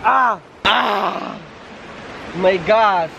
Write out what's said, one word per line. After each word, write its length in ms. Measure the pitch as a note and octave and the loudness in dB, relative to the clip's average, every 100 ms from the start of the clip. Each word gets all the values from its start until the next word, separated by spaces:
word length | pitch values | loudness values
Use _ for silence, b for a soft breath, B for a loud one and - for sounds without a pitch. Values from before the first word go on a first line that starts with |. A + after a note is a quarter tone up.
Ah, 440 | G#3+ C4 B3+ G3+ - - | 2 4 2 0 -6 -4
ah, 760 | - A3+ B3 G#3 F#3+ - - - - - - - - - - - - | 0 2 2 0 -2 -4 -8 -12 -14 -18 -18 -18 -16 -16 -16 -14 -12
my 240 | E3+ F#3 F#3+ | 0 2 2
God. 540 | E3 G#3+ A3 F#3 E3 | 2 4 4 2 -2